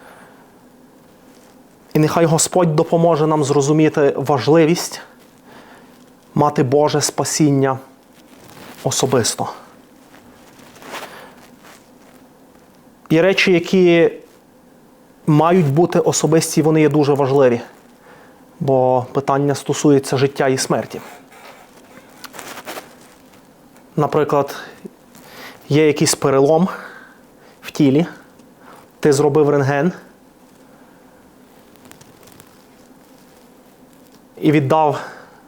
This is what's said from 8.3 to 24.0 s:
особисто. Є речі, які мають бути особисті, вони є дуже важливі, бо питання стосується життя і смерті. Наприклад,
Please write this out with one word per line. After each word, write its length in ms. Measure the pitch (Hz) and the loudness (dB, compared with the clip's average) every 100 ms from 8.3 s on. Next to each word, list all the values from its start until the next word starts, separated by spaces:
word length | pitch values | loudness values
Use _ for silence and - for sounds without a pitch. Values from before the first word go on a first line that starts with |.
| - - - - - | -20 -20 -20 -20 -10
особисто. 680 | 123 - 131 127 110 - - - - - _ _ - - - - - - - - - - - - - - - - - - _ - - - - _ - - _ _ - _ - | -8 -4 -2 0 -2 -4 -8 -12 -20 -20 _ _ -20 -20 -20 -20 -20 -20 -20 -20 -18 -18 -18 -20 -20 -20 -20 -20 -20 -20 _ -20 -20 -20 -20 _ -20 -20 _ _ -20 _ -2
Є 120 | 160 | 2
речі, 300 | 185 190 196 | 2 2 2
які 580 | 175 175 190 175 170 160 - - - _ _ _ _ _ _ _ _ - | 0 2 2 4 4 2 0 -18 -20 _ _ _ _ _ _ _ _ 0
мають 400 | 151 160 185 147 | 2 4 2 2
бути 320 | 139 175 160 | 2 0 0
особисті, 640 | 151 143 151 160 156 - | -2 -2 0 0 0 -2
вони 180 | 151 160 | 0 2
є 80 | 151 | 2
дуже 260 | 147 143 | 2 0
важливі, 460 | 139 135 143 127 117 - - - _ - - - - - - | 0 2 2 2 0 -6 -20 -20 _ -20 -20 -20 -20 -20 -8
бо 460 | 135 131 127 127 120 | -2 0 2 0 -2
питання 420 | - 135 139 143 | -6 -2 -2 -2
стосується 600 | 135 - 143 156 139 - 135 | -4 -6 -2 2 2 0 -2
життя 320 | 135 - 139 | -2 -2 -2
і 100 | 131 | -2
смерті. 420 | - 131 107 - - - - - - - - - - - - - - - - - - - - - - - - - - _ - - - | -4 -6 -6 -12 -18 -20 -20 -20 -20 -20 -20 -20 -20 -20 -20 -20 -20 -18 -18 -18 -16 -16 -18 -20 -20 -20 -20 -20 -20 _ -20 -20 -10
Наприклад, 600 | - | -4